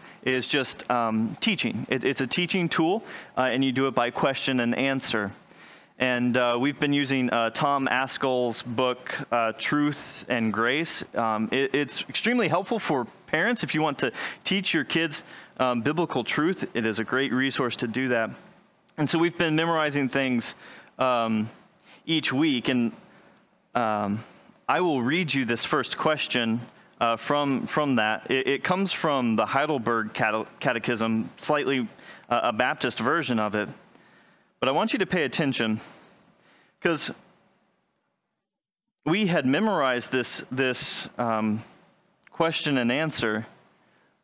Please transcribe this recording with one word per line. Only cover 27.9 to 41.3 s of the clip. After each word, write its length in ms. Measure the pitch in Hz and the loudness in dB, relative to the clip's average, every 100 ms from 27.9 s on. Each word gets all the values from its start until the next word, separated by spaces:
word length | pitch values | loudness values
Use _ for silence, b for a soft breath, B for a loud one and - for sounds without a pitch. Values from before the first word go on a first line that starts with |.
| 123 | 2
that. 340 | 107 110 - | 2 0 0
It, 180 | 131 131 | 0 0
it 160 | 139 - | 0 0
comes 260 | 185 190 | 0 0
from 460 | - 165 139 120 110 | 0 0 2 2 2
the 80 | 104 | 2
Heidelberg 680 | 135 151 143 117 117 107 | 2 2 0 0 0 0
Cate-, 340 | - 110 110 - - | 0 0 0 -4 -4
Catechism, 680 | 139 117 123 113 113 113 92 - | 0 0 0 0 0 0 -2 -4
slightly, 500 | - 151 139 135 113 - B B B | 0 0 2 0 -2 -8 B B B
uh, 120 | - | -4
a 100 | 120 | -2
Baptist 460 | 110 127 156 127 - | 0 0 0 -2 -2
version 400 | 117 165 135 113 | 0 0 0 0
of 160 | 107 104 | 0 -2
it. 140 | 101 - - b b b b b b b | -4 -8 -20 b b b b b b b
But 80 | 127 | -2
I 20 | |
want 220 | 147 226 | 0 0
you 60 | 262 | 0
to 60 | 185 | -2
pay 180 | 185 | 0
attention, 580 | 135 - 147 127 113 107 B B B B B _ b b b b | -2 0 0 0 -2 -2 B B B B B _ b b b b
'cause 300 | 175 151 - - - _ _ _ _ _ _ _ _ _ _ _ _ _ _ _ _ _ 151 | 0 0 -2 -8 -18 _ _ _ _ _ _ _ _ _ _ _ _ _ _ _ _ _ 0
we 220 | 196 202 | 2 2
had 180 | 165 131 | 2 2
memorized 640 | 143 220 180 135 123 - | 2 2 2 2 0 0
this, 320 | 127 120 - - | -2 -2 -4 -6
this, 600 | 131 131 123 - - - - | -2 0 0 -2 -4 -6 -4
um, 440 | 117 | -2